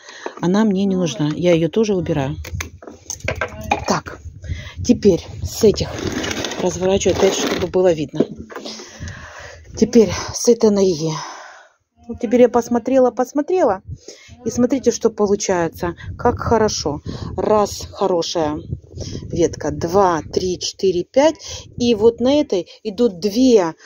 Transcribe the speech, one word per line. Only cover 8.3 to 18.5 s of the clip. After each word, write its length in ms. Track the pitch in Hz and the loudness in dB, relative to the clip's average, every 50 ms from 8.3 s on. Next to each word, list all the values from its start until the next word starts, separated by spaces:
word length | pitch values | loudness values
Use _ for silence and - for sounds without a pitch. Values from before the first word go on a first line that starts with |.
| - - - - - - - - - - - - - - - - - - - - - - - - - - - - - | -6 -12 -16 -16 -16 -16 -14 -14 -16 -16 -16 -18 -16 -14 -14 -14 -14 -14 -18 -18 -18 -18 -18 -18 -20 -20 -20 -16 -4
Теперь 320 | - 220 - - 240 208 175 170 - - - - | -2 0 4 6 6 6 6 2 -4 -8 -8 -8
с 160 | - - 240 | 0 2 2
этой 220 | 233 226 233 214 | 4 4 4 4
ноги. 400 | 202 196 196 190 170 143 160 160 156 151 - - - - - - - - - _ _ _ _ _ _ _ - | 4 4 4 2 2 0 -2 -4 -4 -6 -8 -12 -14 -16 -18 -20 -20 -20 -20 _ _ _ _ _ _ _ -14
Вот 120 | - 233 - | -14 -8 -6
теперь 220 | 247 214 226 233 | -2 2 6 6
я 80 | 247 240 | 6 6
посмотрела, 640 | - 240 233 233 240 240 226 254 262 262 254 247 | 6 2 0 0 -2 -2 0 2 4 4 4 4
посмотрела. 680 | 240 247 254 254 - 285 294 - 381 370 330 240 190 196 - - - - _ - - - - - - 240 247 | 2 0 -4 -2 -2 -4 -2 0 2 2 2 2 2 -2 -6 -12 -16 -14 _ -20 -20 -20 -20 -20 -20 -10 -10
И 40 | 226 | -6
смотрите, 420 | - 240 240 247 285 262 226 240 | -2 0 0 0 0 0 0 0
что 180 | 220 - - 220 | 0 2 -2 -2
получается. 840 | 220 - 208 190 202 202 - - 190 175 170 160 - - 185 175 170 - - - - | 0 0 0 0 0 0 0 -2 0 0 -2 -2 -4 -6 -6 -6 -6 -8 -12 -14 -8
Как 200 | - - 160 165 | -2 -2 -2 -2
хорошо. 600 | - - - 233 214 214 208 - - - 156 143 151 - - - - - - - | 0 0 0 2 2 2 0 0 -2 -4 -4 -6 -6 -8 -10 -10 -10 -10 -8 -6
Раз 500 | - 196 208 214 214 202 196 - - - - | -4 0 2 2 2 2 0 -4 -10 -14 -14
хорошая 680 | - - 202 190 185 170 165 - - 175 156 151 | -6 -4 -2 0 0 0 -2 -2 -2 -2 -2 -2